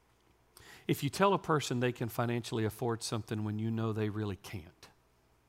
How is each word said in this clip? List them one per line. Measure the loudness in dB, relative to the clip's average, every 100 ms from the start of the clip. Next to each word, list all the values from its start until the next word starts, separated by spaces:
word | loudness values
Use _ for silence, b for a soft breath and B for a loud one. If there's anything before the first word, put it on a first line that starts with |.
| _ _ _ _ _ -20 B B B
if | 2
you | 2
tell | 4 4 4
a |
person | 2 0 2 2
they | 2
can | 0 -4
financially | 0 0 0 -2 0 0
afford | 0 -2 -2
something | -2 -4 -2 -4
when | -2 -2
you | 0
know | 0 0
they | 0 0
really | 0 -4 -4
can't. | -8 -12 -12 -20 -20 _ _ _ _ _